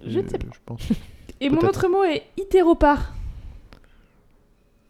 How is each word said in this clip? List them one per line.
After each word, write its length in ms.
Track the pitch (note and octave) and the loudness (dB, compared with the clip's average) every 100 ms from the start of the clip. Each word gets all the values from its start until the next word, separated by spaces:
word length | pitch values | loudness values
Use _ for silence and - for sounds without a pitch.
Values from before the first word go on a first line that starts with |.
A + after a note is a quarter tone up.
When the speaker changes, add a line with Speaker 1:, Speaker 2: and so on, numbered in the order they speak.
| - | -6
Speaker 1:
Je 140 | F#4 | -4
ne 40 | |
Speaker 2:
euh, 40 | - | -4
Speaker 1:
sais 80 | - | -6
pas. 100 | - | -10
Speaker 2:
je 60 | - - | -14 -16
pense. 160 | A#2 - - - | -10 -6 -6 -6
Speaker 1:
<laughs> 280 | - - - | -20 -20 -6
Et 80 | C#4 | 0
mon 80 | D#4 | 2
Speaker 2:
Peut-être. 280 | F#4+ F#4+ F#4 | 2 2 0
Speaker 1:
autre 40 | |
mot 140 | F#4+ | 2
est 200 | F#4+ D4 - - | 2 -2 -6 -10
itéropare. 760 | G4 F#4+ E4+ E4 D4 C#4+ - - - - - - - - _ _ _ _ _ _ _ _ _ _ _ | 2 4 6 6 4 4 -2 -8 -12 -12 -16 -18 -20 -20 _ _ _ _ _ _ _ _ _ _ _